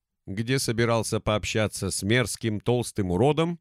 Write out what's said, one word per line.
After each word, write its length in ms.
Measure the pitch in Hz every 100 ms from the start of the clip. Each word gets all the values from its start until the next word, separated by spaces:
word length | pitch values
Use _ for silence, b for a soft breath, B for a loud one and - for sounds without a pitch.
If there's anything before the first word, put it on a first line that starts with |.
| _ _ -
где 340 | 98 113 131
собирался 580 | - 113 117 117 101 107
пообщаться 720 | - 107 - 110 104 - 95
с 140 | -
мерзким 560 | 98 123 110 - 110 104
толстым 500 | - 123 110 - 92
уродом, 480 | 87 139 147 170 170